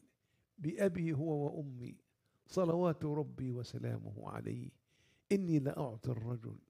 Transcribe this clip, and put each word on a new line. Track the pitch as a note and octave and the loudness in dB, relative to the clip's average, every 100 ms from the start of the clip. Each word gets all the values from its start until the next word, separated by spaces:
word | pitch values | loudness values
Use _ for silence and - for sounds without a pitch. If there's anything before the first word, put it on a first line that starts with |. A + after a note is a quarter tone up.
| - _ _ _ _ - | -16 _ _ _ _ -6
"بأبي | D#3 - G3 F3 E3 | -4 2 2 2 0
هو | C#3 E3 D3 C#3+ | 0 0 0 0
وأمي | - C#3+ B2 A#2+ - _ _ _ _ - | -4 -8 -8 -12 -14 _ _ _ _ -4
صلوات | F#3 E3+ E3+ F3 D#3+ D#3 | 2 4 6 4 2 0
ربي | D3 C3 B2 B2+ | 0 -2 -4 -2
وسلامه | A#2+ A2+ A#2 A#2+ A2 G#2+ G#2+ G2+ | -2 -4 -4 -2 -2 -6 -8 -6
عليه، | A2 A2 A#2+ B2 - _ _ _ _ _ | -6 -4 -6 -8 -14 _ _ _ _ _
إني | G3+ F3+ D3+ | 2 6 4
لأعطي | C3+ D#3 C3+ A2 B2+ | 4 0 -2 -2 -2
الرجل | A2+ A2+ A#2+ A2+ G#2 | -2 -2 -4 -6 -12